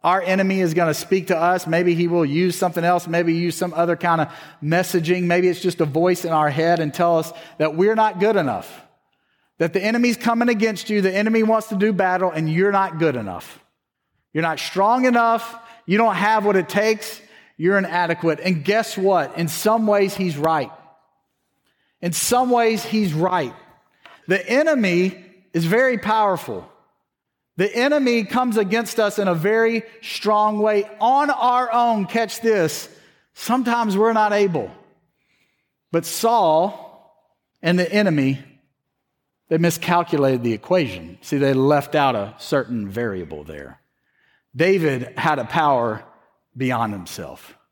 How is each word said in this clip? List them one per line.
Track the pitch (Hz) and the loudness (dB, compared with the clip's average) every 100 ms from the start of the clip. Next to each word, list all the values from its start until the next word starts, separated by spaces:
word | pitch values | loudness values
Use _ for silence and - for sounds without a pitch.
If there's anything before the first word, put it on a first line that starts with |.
Our | 165 190 | 2 0
enemy | 180 190 190 190 | 2 0 2 2
is | 180 | 0
gonna | 160 170 147 | 2 0 -2
speak | - 190 165 | 0 -2 0
to | 170 | 0
us. | 170 180 160 | 2 0 0
Maybe | 165 180 | 0 2
he | 170 170 | 2 2
will | 170 151 | 2 2
use | 151 185 170 | 2 0 0
something | 185 170 | -2 0
else, | 170 175 170 | 0 0 0
maybe | 170 170 165 | 0 0 0
use | 175 165 | -2 -4
some | 180 | -4
other | 160 170 165 | 0 0 0
kind | 175 165 | 0 0
of | 147 - - - | 0 -6 -20 -8
messaging. | 147 170 180 185 160 180 175 | -2 0 0 -2 0 0 2
Maybe | 175 180 | 2 2
it's | 175 | 0
just | 185 170 | -4 -2
a | 147 | -2
voice | 147 180 180 170 | 2 2 0 0
in | |
our | 160 151 | 0 0
head | 143 160 170 | 2 0 2
and | 156 | -2
tell | 135 170 165 | 0 2 2
us | 160 - - - | -2 -12 -20 -4
that | 156 156 | -2 2
we're | 202 | 2
not | 220 214 185 | 4 0 2
good | 208 208 | 0 2
enough, | 143 101 - - - _ _ _ _ _ _ _ | 0 -4 -8 -20 -20 _ _ _ _ _ _ _
that | 165 | -2
the | 180 | 0
enemy's | 202 233 240 226 | 0 2 2 2
coming | 233 233 240 | 0 2 2
against | 220 220 196 - | 2 0 -2 -2
you, | 208 | 0
the | 190 190 | 2 0
enemy | 214 226 | 0 2
wants | 220 220 214 | 2 0 0
to | 196 | 0
do | 214 | 0
battle, | 190 185 180 185 | 2 0 0 0
and | 156 160 | -2 -2
you're | 160 202 | 2 2
not | 196 190 165 | 2 0 0
good | 160 127 | 0 0
enough. | 101 87 - - _ _ _ _ _ _ _ | -6 -10 -14 -20 _ _ _ _ _ _ _
You're | 151 | -4
not | 165 151 | -4 -4
strong | - - 202 247 254 | -6 0 2 4 2
enough. | 240 233 226 226 - - - - | 2 2 0 -4 -16 -20 -20 -2
You | 202 | 2
don't | 226 180 | 2 2
have | 202 220 202 | 2 2 2
what | 196 | 0
it | 170 | 0
takes. | 208 214 214 - - - - _ - | 0 0 -2 -6 -14 -20 -20 _ -4
You're | 165 202 | 0 2
inadequate. | 190 175 170 170 165 151 | 0 -2 -2 0 -2 0
And | 185 170 139 | -2 -2 0
guess | 214 220 - | 0 -2 -2
what? | 190 180 139 - | 2 2 0 -4
In | 165 | -4
some | - 208 226 214 | -2 0 2 2
ways, | 202 196 - | 2 2 0
he's | 185 143 | -4 -2
right. | 160 156 131 - - _ _ _ _ _ _ _ _ _ _ _ | 0 0 -4 -12 -20 _ _ _ _ _ _ _ _ _ _ _
In | 175 | -6
some | 165 - 247 254 | -4 0 0 2
ways, | 240 226 220 | 2 2 0
he's | - 220 196 | -2 -2 0
right. | 151 180 180 131 - - _ _ _ - - - | 0 0 0 -4 -10 -20 _ _ _ -20 -20 -4
The | 190 185 | -4 0
enemy | 247 320 285 202 175 185 185 - _ _ | 0 2 2 2 2 0 -4 -20 _ _
is | 165 165 | -2 0
very | 220 262 233 | 2 2 0
powerful. | 208 220 208 180 - 98 - _ _ _ _ _ _ _ _ - | -2 0 2 0 -6 -12 -12 _ _ _ _ _ _ _ _ -4
The | 202 233 | -2 0
enemy | 262 294 262 233 | 0 2 2 0
comes | 214 240 254 220 | 0 -2 0 0
against | 196 226 214 - | 0 -2 -2 0
us | 208 202 | 0 0
in | 196 | 0
a | 170 | 0
very | 180 226 226 233 220 - | 0 2 2 0 -6 -18
strong | - - 202 208 214 214 | -14 -6 0 2 2 2
way | 214 214 202 - | 2 0 -2 -2
on | 226 269 285 | 2 2 2
our | 285 247 247 247 | 0 0 0 0
own. | 233 240 220 190 | 0 2 0 -2
Catch | 233 220 - | -2 -4 -2
this. | 226 208 160 - - - _ _ _ | 0 2 0 -2 -12 -20 _ _ _
Sometimes | - - 247 240 233 220 190 | -14 -2 0 0 0 0 2
we're | 226 | 2
not | 220 214 | 2 2
able. | 208 202 160 95 - _ _ _ _ _ _ _ _ _ _ _ | 2 2 0 -6 -14 _ _ _ _ _ _ _ _ _ _ _
But | 165 165 | -4 -4
Saul | - 226 233 175 156 190 - - - _ _ _ _ _ _ | -2 0 2 4 2 0 -4 -20 -20 _ _ _ _ _ _
and | 165 180 | 0 0
the | 170 | 2
enemy, | 202 202 151 135 135 - _ _ _ _ _ _ _ _ _ _ | 0 2 2 0 -2 -8 _ _ _ _ _ _ _ _ _ _
they | 160 | 0
miscalculated | 170 165 - 175 170 151 135 131 | 0 -2 -2 0 0 0 2 0
the | 120 | -2
equation. | 107 - 180 135 90 85 90 | -4 0 0 0 -6 -14 -18
See, | - 143 | -6 -2
they | 139 | 0
left | 131 135 147 139 | 2 2 2 0
out | 156 139 117 | 0 0 -2
a | 101 - | -6 -12
certain | - 143 117 120 101 | -4 -2 -2 -6 -6
variable | 104 120 95 80 78 | -6 -6 -6 -10 -14
there. | 76 76 67 - _ _ _ _ _ _ _ 123 | -14 -16 -16 -20 _ _ _ _ _ _ _ -2
David | 175 190 156 131 123 - | 2 2 2 -2 -6 -4
had | 165 147 | -2 -2
a | 113 | -2
power | 170 151 131 117 107 - _ _ _ _ 120 | 0 2 2 0 -6 -12 _ _ _ _ -6
beyond | 127 123 110 | -4 -2 -2
himself. | 101 85 - 73 69 - - _ | -6 -12 -14 -14 -16 -20 -20 _